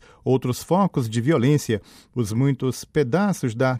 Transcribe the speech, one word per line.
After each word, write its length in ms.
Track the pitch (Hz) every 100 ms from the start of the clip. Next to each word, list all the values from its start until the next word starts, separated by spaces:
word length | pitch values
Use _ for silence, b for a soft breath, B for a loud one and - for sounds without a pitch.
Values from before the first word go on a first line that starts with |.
| b b
outros 380 | 123 131 127 117
focos 480 | - 175 190 151 113
de 100 | 117
violência, 640 | 123 151 127 147 - 107 - B B
os 180 | 123 104
muitos 540 | 110 139 131 131 - -
pedaços 680 | 156 127 165 208 170 127 113
da 240 | 131